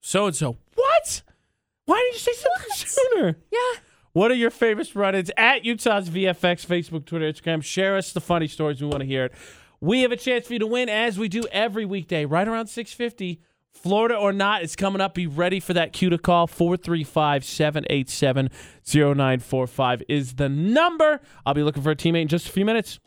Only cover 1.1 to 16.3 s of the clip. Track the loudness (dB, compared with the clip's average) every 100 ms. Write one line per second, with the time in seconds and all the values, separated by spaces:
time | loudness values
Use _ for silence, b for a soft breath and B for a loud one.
1.1 | -10 _ _ _ _ _ _ 0 0 0
2.1 | -2 -4 -2 -2 -2 -6 -8 -4 0 2
3.1 | 2 0 -2 _ -2 -2 -4 b b b
4.1 | 0 2 4 0 2 0 0 -4 -2 0
5.1 | 0 -2 4 4 4 0 0 2 0 0
6.1 | 0 0 2 0 0 -2 -4 -4 -10 -8
7.1 | -4 -4 -4 -4 -4 -4 -2 0 0 -2
8.1 | -8 0 0 0 -4 -4 -4 -4 -4 -2
9.1 | -2 -2 B B B B B 0 2 2
10.1 | 0 -2 -2 -2 -4 -2 -2 0 0 0
11.1 | -2 -4 -4 -4 0 0 -2 -6 -6 -4
12.1 | -4 0 0 0 -2 -6 -10 -12 -8 -8
13.1 | -6 -8 -8 _ _ _ _ 0 2 2
14.1 | 2 2 2 2 0 -4 -2 -2 0 -2
15.1 | -2 -4 0 0 0 0 0 0 0 0
16.1 | 2 4